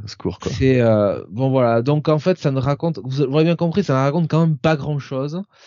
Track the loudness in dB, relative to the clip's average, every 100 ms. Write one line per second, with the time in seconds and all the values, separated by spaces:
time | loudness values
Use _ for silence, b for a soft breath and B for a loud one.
0 | -16 -8 -8 -6 -6 0 2 4 4 4
1 | 2 -2 -8 -4 0 2 2 2 2 0
2 | 2 0 0 -2 -2 -2 -2 -2 -4 -6
3 | -6 -2 0 2 2 2 0 0 0 0
4 | 2 0 0 2 2 2 0 0 -2 -6
5 | -6 -6 -6 -8 -12 B